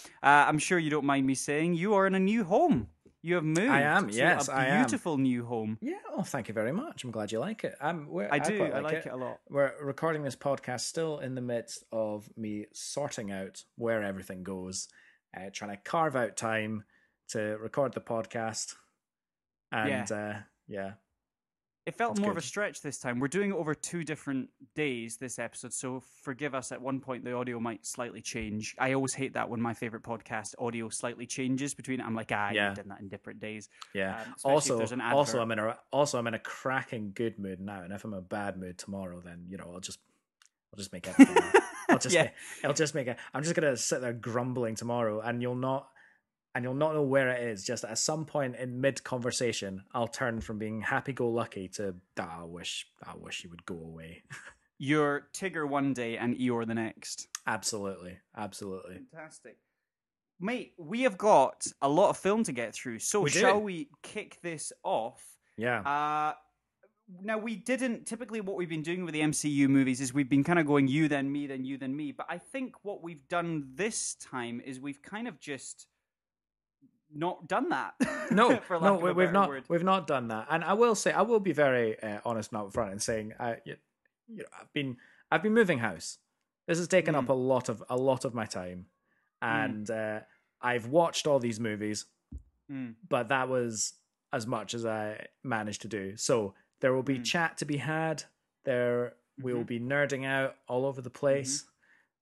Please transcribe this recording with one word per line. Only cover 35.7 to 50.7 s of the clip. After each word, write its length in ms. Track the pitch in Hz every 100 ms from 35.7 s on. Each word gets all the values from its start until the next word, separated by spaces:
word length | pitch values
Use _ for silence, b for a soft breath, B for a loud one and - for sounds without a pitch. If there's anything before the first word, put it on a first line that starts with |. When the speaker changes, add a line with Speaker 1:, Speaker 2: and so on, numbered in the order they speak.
| 117 _
Speaker 2:
also, 280 | 135 143 123
I'm 80 | 117
in 80 | 113
a 40 |
cracking 720 | - - 135 131 131 120 104 95
good 240 | 117 101
mood 200 | 98 92
now, 220 | 98 98
and 100 | 90
if 140 | 101 110
I'm 80 |
in 60 | 101
a 20 |
bad 360 | 90 107 101 92
mood 180 | 92 90
tomorrow, 420 | - 98 92 87
then, 260 | 87 87 87
you 80 | 92
know, 140 | -
I'll 60 | 90
just, 180 | - - _ _ _ _ _ _ _
I'll 60 | 202
just 160 | 196
make 140 | 180 190
Speaker 1:
<laughs> 120 | 185
Speaker 2:
everything. 420 | 269 466 - 453 - - -
I'll 80 | -
just 160 | 131
Speaker 1:
Yeah. 100 | 170 139
Speaker 2:
make, 80 | B B B
I'll 100 | 143
just 200 | 147 151
make 140 | 151 123
it. 100 | 113 B
I'm 80 | 131
just 140 | 156 170
gonna 200 | 151 123
sit 260 | - 147
there 120 | 127
grumbling 640 | 120 120 117 123 127 113 110
tomorrow, 440 | 117 120 113 107
and 220 | 113 120
you'll 140 | 123 123
not, 320 | 131 135 - _ b b _ _ _
and 120 | - 123
you'll 80 |
not 200 | 135 156
know 80 | 156
where 280 | 139 135 131
it 120 | 127
is. 200 | 120 104
Just 220 | 98 117 107
at 120 | -
some 280 | - 156 151
point 320 | 151 131 120
in 240 | 127 123
mid 200 | 135 123 -
conversation, 800 | 127 117 - 120 110 101 95 -
I'll 160 | 127 113
turn 320 | - 127 113
from 180 | 104 107
being 220 | 107